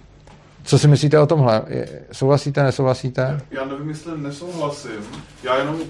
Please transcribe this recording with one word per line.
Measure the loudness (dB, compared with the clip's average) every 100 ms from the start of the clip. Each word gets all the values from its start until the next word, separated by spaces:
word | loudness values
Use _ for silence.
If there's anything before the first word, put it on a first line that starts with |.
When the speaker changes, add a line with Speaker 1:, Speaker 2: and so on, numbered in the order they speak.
| -20 -20 -20 -20 -20 -18 0
Speaker 1:
Co | 4
si | 6
myslíte | 6 6 4
o | 4
tomhle? | 4 4 2 0
Je, | -6 -8 -12 -18
souhlasíte, | -2 2 2 2 0
nesouhlasíte? | 0 2 0 0 -4 -2 -2 -4 -8
Speaker 2:
Já | -10 -8
nevím, | -8 -8
jestli | -10 -10 -10
nesouhlasím. | -10 -10 -10 -6 -6 -6 -12 -12 -12 -16 -18 -10
Já | -2 0
jenom, | 0 -4